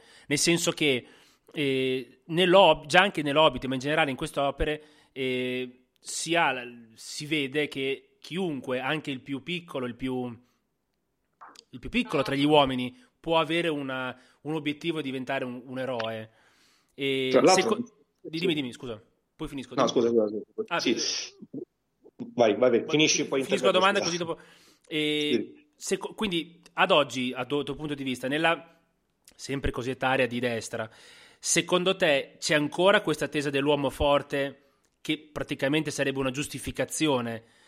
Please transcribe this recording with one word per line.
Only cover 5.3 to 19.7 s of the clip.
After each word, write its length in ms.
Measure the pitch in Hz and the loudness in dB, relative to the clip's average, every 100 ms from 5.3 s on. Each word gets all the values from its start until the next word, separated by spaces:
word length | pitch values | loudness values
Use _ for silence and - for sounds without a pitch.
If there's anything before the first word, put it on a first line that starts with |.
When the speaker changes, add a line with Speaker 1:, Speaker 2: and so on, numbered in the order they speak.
| 127 127 127 127 - _ _ | -2 -2 -4 -6 -12 _ _
Speaker 1:
si 360 | - - 165 165 | -12 -8 -2 2
ha, 180 | 156 127 120 120 113 110 | 2 0 -8 -16 -20 -20
si 300 | - - 151 | -16 -12 -4
vede 420 | 156 135 143 147 | -2 -2 -2 -2
che 500 | 147 135 131 - _ | -2 -4 -4 -8 _
chiunque, 580 | - 165 185 139 120 127 | -10 -4 -4 -4 -4 -4
anche 320 | 131 156 147 | -2 -4 -4
il 100 | 131 | -8
più 200 | - 139 | -8 -10
piccolo, 420 | - 175 175 143 123 | -6 -8 -8 -8 -8
il 100 | 117 | -6
più, 360 | 131 127 123 113 _ _ _ _ _ _ _ _ _ _ - - - | -6 -4 -6 -10 _ _ _ _ _ _ _ _ _ _ -20 -20 -20
il 80 | 127 | -16
più 100 | 127 | -6
piccolo 340 | 214 - 151 | -4 0 0
tra 120 | 131 139 | 0 2
gli 80 | |
uomini, 520 | 143 151 135 127 123 - _ _ | 6 6 6 2 -4 -8 _ _
può 200 | - 165 | 0 2
avere 280 | 151 170 170 | 2 0 0
una, 500 | 147 135 131 127 120 _ _ | -2 -4 -6 -6 -10 _ _
un 120 | 143 | -6
obiettivo 460 | 156 147 143 170 156 | -4 -4 -4 -4 -4
e 40 | |
diventare 400 | 135 131 127 135 | -4 -6 -4 -4
un, 180 | 127 123 123 | -4 -8 -10
un 140 | 127 | -8
eroe. 500 | 131 123 113 110 110 _ _ _ _ _ _ | -6 -4 -4 -6 -10 _ _ _ _ _ _
E 360 | - 139 135 131 | -4 -2 0 2
Speaker 2:
Tra 100 | 127 | 4
l'altro 340 | 139 185 202 220 | 6 6 4 -2
Speaker 1:
seco-, 100 | - _ _ _ | -6 _ _ _
Speaker 2:
sì. 180 | 170 160 | -12 -6
Speaker 1:
dimmi, 140 | 180 | -2
dimmi, 180 | 151 131 | -2 -4
scusa, 280 | 107 127 107 _ _ _ - | -8 -12 -12 _ _ _ -14
poi 120 | 156 | -12
finisco, 280 | 139 123 | -10 -6